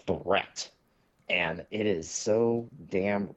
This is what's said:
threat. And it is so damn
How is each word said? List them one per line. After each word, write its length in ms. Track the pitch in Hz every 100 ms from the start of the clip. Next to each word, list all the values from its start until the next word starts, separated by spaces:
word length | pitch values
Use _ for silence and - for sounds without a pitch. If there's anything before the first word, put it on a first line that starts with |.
| -
threat. 600 | 85 87 98 - - - _ _ _ _ _ -
And 340 | 90 82 - -
it 160 | 107 104
is 240 | 85 80
so 580 | - 110 110 117 117 120 - -
damn 400 | 95 98 101 101